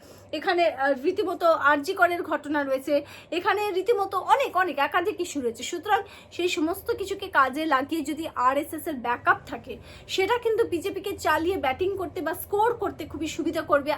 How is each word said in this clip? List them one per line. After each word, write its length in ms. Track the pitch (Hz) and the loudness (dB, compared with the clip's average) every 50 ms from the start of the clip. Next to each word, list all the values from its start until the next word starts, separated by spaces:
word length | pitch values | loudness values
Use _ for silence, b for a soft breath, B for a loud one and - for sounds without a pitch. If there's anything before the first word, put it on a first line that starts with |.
| B B B B B B | B B B B B B
এখানে, 320 | - 214 - 392 359 349 339 | -8 -4 -2 0 2 4 4
আহ, 260 | 320 277 262 269 285 277 247 262 | 2 2 2 2 0 0 2 0
রীতিমতো 440 | 359 370 403 427 370 349 - - 330 | 0 0 0 -2 -2 -2 2 4 4
আরজি 420 | 320 - - 285 302 294 285 359 381 | 4 6 6 4 4 4 2 -2 2
করের 300 | - 359 349 349 339 339 | 2 4 4 2 0 -2
ঘটনা 400 | 302 320 294 294 285 311 294 285 | -2 -4 -4 -2 -2 -2 -2 0
রয়েছে, 420 | 269 269 269 269 320 294 285 285 B B B B B | 0 -2 -2 0 0 0 0 0 B B B B B
এখানে 400 | 302 359 349 415 440 415 415 415 | -4 0 2 2 2 2 0 0
রীতিমতো 460 | 349 381 370 - 480 403 392 381 403 370 | 0 0 2 2 2 2 0 -2 -2 -2
অনেক 380 | - - 427 539 539 370 - | 2 4 4 4 4 2 2
অনেক 220 | 349 381 359 262 277 | 2 0 2 2 0
একাধিক 400 | 277 294 - 370 349 427 - - | 0 2 2 0 0 0 -2 -4
ইস্যু 220 | 349 - - 285 | -6 -6 -4 -4
রয়েছে। 220 | 247 233 220 - 247 | -4 -4 -4 -6 -6
সুতরাং 380 | - 349 349 - 415 403 453 403 B B B B B | -8 -6 -6 0 2 2 2 0 B B B B B
সেই 180 | - - 349 359 | -4 -2 -2 0
সমস্ত 420 | - 359 311 320 349 349 - - | 0 0 0 0 -2 -4 -4 -4
কিছুকে 360 | 466 - 392 - 392 392 381 | -4 -4 -4 -6 -6 -6 -6
কাজে 380 | 381 - 302 269 262 254 302 320 | 0 2 4 4 4 2 -2 0
লাগিয়ে 360 | 320 277 254 277 269 320 330 | 2 2 2 2 0 -4 -4
যদি 260 | 277 302 302 285 320 - - | -2 -4 -6 -6 -6 -6 -2
আরএসএস 520 | 247 247 254 277 285 294 - - 311 - | 0 2 2 2 2 0 -2 -6 -8 -6
এর 80 | 339 302 | -6 -6
ব্যাকআপ 420 | 247 220 - 285 285 - 339 370 - - | -4 -2 -2 -4 2 2 2 2 2 -2
থাকে, 320 | - 285 233 - - - - B B B B B | -8 -12 -12 -12 -12 -14 -14 B B B B B
সেটা 300 | - - - 381 392 480 | -4 -2 0 2 2 2
কিন্তু 260 | 480 - 453 440 403 453 | 2 2 2 2 2 2
বিজেপিকে 500 | - 359 320 330 392 381 381 - 403 392 | 0 0 -2 -2 -4 -6 -4 -6 -6 -6
চালিয়ে 400 | - - 349 311 320 330 349 381 | -2 2 2 2 2 2 0 0
ব্যাটিং 400 | 294 285 262 262 - 370 381 392 | 0 0 0 0 0 0 -2 -2
করতে 240 | 381 359 294 - 370 | -2 -6 -6 -6 -6
বা 120 | 294 320 349 | -4 -4 -4
স্কোর 400 | - - - 403 415 427 480 466 | -6 -4 -2 0 2 4 2 2
করতে 320 | - 403 330 285 - 320 | 0 -4 -6 -4 -8 -10
খুবই 220 | - - 285 320 | -10 -8 -6 -6
সুবিধা 340 | 311 - - 311 330 320 330 | -6 -4 -4 -2 -2 -2 -2
করবে 320 | 311 - 311 285 269 302 294 | 2 2 2 2 2 0 -2